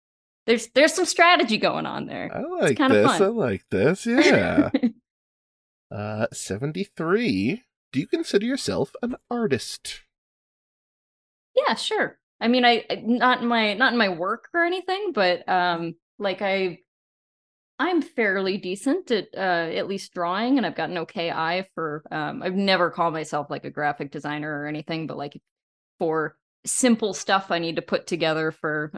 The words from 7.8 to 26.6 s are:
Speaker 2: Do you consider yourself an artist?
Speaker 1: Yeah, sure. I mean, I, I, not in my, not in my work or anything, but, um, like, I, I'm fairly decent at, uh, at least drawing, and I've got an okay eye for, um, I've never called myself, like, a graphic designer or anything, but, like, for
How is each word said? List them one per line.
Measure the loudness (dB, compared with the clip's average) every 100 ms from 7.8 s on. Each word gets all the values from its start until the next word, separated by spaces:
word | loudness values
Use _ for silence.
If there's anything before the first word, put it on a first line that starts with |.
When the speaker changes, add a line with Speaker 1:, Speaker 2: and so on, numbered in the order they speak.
| _
Speaker 2:
Do | -6
you | -2
consider | -2 -2 -4 -2
yourself | -4 -4 -4 -4 -6
an | -8 -8 -8
artist? | -4 -2 -2 -4 -12 -14 -16 _ _ _ _ _ _ _ _ _ _ _ _ _ _ _ 0
Speaker 1:
Yeah, | 0
sure. | 0 -2 -2 -2 -6 _ -4
I | 2
mean, | 4
I, | 4 4 0
I, | -4
not | 0 2 4 2
in | 0
my, | 0 0
not | 2 2
in | 4
my | 2
work | 0 -4 -6 -4
or | 0
anything, | 0 0 -4 -4 -2
but, | 2 2 2 0
um, | 0 2 0 -4 -10 _ -6
like, | -4 -2
I, | -2 0 -2 -4 _ _ _ _ _ _ _ _ _ -4
I'm | 0 0
fairly | 0 0 0 0 0 -2
decent | -4 -4 0 -2 0
at, | -2 -2 -4
uh, | 0 0 0
at | -4 -4
least | -6 -8
drawing, | -4 -2 0 2 2
and | 2
I've | -2
got | -4
an | -4
okay | -6 -4 -4
eye | -2 -2 -2 -4
for, | -6 -6 -8 -8
um, | -6 -6 -6
I've | -4
never | 0 2 4 2
called | 2 0
myself, | 0 -4 -4 -4
like, | -8
a | -8
graphic | -2 -2 -2 -6
designer | -8 -6 -6 -6 -6
or | -6
anything, | -8 -8 -6 -6
but, | -8
like, | -10 -14 _ _ _ _ _ -4
for | -2 0 -2 -6 _ _